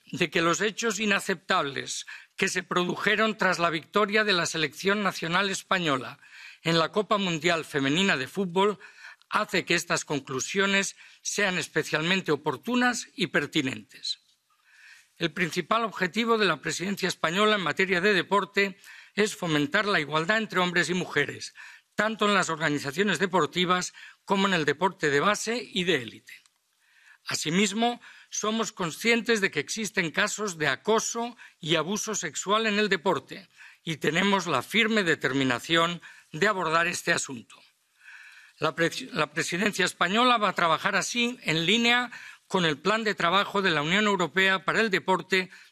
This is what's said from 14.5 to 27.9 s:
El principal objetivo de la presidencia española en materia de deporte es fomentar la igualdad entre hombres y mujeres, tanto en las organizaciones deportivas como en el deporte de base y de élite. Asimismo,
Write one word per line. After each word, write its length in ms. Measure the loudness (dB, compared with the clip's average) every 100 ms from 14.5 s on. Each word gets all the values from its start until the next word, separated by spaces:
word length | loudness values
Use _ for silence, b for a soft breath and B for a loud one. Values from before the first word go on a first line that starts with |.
| B B B B B B B
El 160 | -4
principal 520 | -2 -4 -2 0 0
objetivo 540 | 0 -2 -4 0 0 2
de 80 | 2
la 140 | 0
presidencia 480 | -2 -4 -4 -4 -4
española 480 | -2 -2 2 2 2
en 60 |
materia 380 | 0 0 0 2
de 140 | 2
deporte 640 | 2 2 0 0 0 -2 -4 B B B
es 200 | B -2
fomentar 520 | -2 0 0 2 0 0
la 140 | 0
igualdad 380 | 0 -2 0 0
entre 220 | 0 0
hombres 300 | 0 0 0
y 40 |
mujeres, 600 | -2 -2 0 -2 -4 -14 -16 B B B
tanto 320 | -4 -2 0 2
en 80 |
las 160 | 2 2
organizaciones 680 | 0 0 0 -2 -2 0 0
deportivas 760 | 0 2 0 0 0 0 -2 B B B
como 220 | -2 2 2
en 80 |
el 100 | 2
deporte 460 | 0 0 0 0 0
de 100 | 2
base 400 | 2 0 -2 -6
y 240 | -4 -4
de 120 | 0 -2
élite. 380 | -4 -14 -20 -20 _ _ _ _ b b b b -8
Asimismo, 720 | -6 0 0 0 0 -2